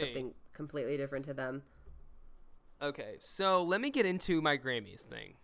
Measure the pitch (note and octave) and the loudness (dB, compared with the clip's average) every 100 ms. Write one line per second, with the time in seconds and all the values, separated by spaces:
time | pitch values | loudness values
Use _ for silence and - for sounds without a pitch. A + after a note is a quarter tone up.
0 | C#3+ A#2 B2+ - - - D3+ D3 B2 C#3+ | -2 -2 -6 -8 -16 -12 -6 -2 0 0
1 | C#3 C#3 C#3+ C3+ C3 C3+ C#3 - - - | -2 -4 -4 -4 -4 -4 -8 -16 -16 -16
2 | - - - - - - - - C#3+ C#3+ | -16 -16 -16 -18 -18 -20 -20 -4 -4 -2
3 | G#2+ G#2 - - F#3+ F#3 F3 G3 C#4 C#4 | -8 -10 -10 2 6 6 6 2 2 4
4 | G3 F#3 - E3 D#3 C#3+ C3 B2 G2+ - | 4 2 2 4 4 2 2 -2 -4 -12
5 | - A#2 G#2 - | -12 -12 -12 -16